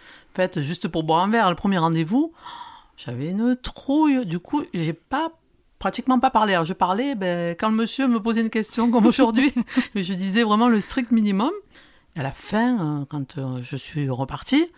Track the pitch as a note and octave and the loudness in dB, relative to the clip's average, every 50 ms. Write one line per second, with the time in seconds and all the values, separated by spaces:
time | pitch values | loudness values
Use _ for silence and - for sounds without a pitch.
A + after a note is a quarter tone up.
0 | - - - - _ _ - F#3+ F#3 F#3 - E3 C#3 D3 F3 - - E3 - E3 | -20 -20 -20 -20 _ _ -2 -2 -2 -2 -2 -4 -4 -4 -4 -6 -6 -4 -4 -4
1 | D#3+ D#3 D#3+ E3+ F#3 G3+ A3 A#3 G#3 F3+ E3+ - - G3 G3 F3 D#3+ E3 D#3+ E3 | 0 0 0 2 2 2 2 2 2 2 0 0 0 0 2 2 2 2 2 0
2 | E3 D#3+ A3 C#4 D#4+ E4 - _ - - - - - - - - _ _ _ - | 0 0 0 0 0 -2 -6 _ -20 -20 -18 -18 -18 -20 -20 -20 _ _ _ -16
3 | - B2 B2 A#2+ C#3+ E3+ F#3 G#3 A#3 B3 B3+ B3 - - - - - C#4 C#4 D#4 | -12 -10 -8 -6 -6 -4 -2 0 0 0 0 -2 -4 -12 -14 -8 -4 0 2 4
4 | D#4+ D4 C4+ B3+ A#3+ E3+ E3 F3 - - - - - - - E3+ D#3+ D#3+ D#3+ - | 4 4 2 0 0 -2 -6 -6 -4 -4 -4 -4 -4 -4 -4 -4 -4 -4 -4 -8
5 | _ _ C4 D4 E4 E4 - _ _ _ _ _ _ _ _ _ - A3+ A3 - | _ _ -4 -4 -4 -6 -8 _ _ _ _ _ _ _ _ _ -6 -4 -4 -2
6 | - C4 C4 A#3+ C4 C4 - A3 G#3+ G#3 F#3 E3+ E3 D#3+ F#3 - F#3 F3+ F#3+ G#3+ | 0 2 2 4 4 4 4 4 4 4 4 2 2 0 0 0 0 2 2 0
7 | C4+ C#4+ C#4 G3 F#3+ F3+ F3 F3 E3+ E3+ E3+ - A3 A3 A3 A3 A#3 - - - | 0 -2 -2 -2 -2 -2 -2 -2 -2 -4 -4 -2 0 0 0 0 0 -2 -2 0
8 | A3+ A#3+ A#3 A3 G3+ A#3 A3 A#3 A3+ A3 - A3 G#3 - - A#3 A#3 A#3+ A3 A#3+ | 0 2 0 0 0 0 0 0 -2 0 -2 -4 -4 -4 -2 0 0 2 4 6
9 | G3+ B3 - - B3+ A3+ A3 B3+ C4+ C#4 - B3 - - - C4 - - - G3+ | 6 6 6 6 4 4 4 2 2 2 2 0 -4 0 -2 -2 -2 -2 -4 -6
10 | F3+ F3 G3 F3 F#3+ G3 F#3 A#3 A#3 G#3+ G#3+ A3 A#3+ B3 A3+ G#3 - - - C4+ | -4 -4 -4 -4 -2 0 2 2 2 4 4 4 4 4 4 2 0 -2 -4 -4
11 | B3 - A#3+ A3+ G#3 G#3 F#3+ F#3+ A3+ D#4 G#4 G4+ - _ - - - _ _ _ | 0 2 2 2 2 2 2 0 0 -2 -2 -6 -12 _ -20 -20 -20 _ _ _
12 | _ _ _ D#3+ C3 C3+ - - - - G3+ A3 A#3+ B3 B3+ G#3+ D#3+ D3+ D3+ C#3+ | _ _ _ -6 -6 -6 -6 -10 -8 -4 0 0 2 2 2 0 0 -2 -2 -4
13 | C3+ - D3+ D3 C3+ - - C#3 C#3 C3 B2+ B2 A#2+ - C#3 B2+ - - - D3 | -6 -6 -6 -8 -8 -8 -8 -8 -6 -6 -6 -8 -8 -8 -10 -10 -10 -8 -6 -4
14 | C#3+ C3+ B2+ A#2+ C3+ - D3 - - - C4 D4 E4+ E4+ - | -4 -2 -4 -4 -6 -6 -8 -8 -2 0 2 2 2 0 -6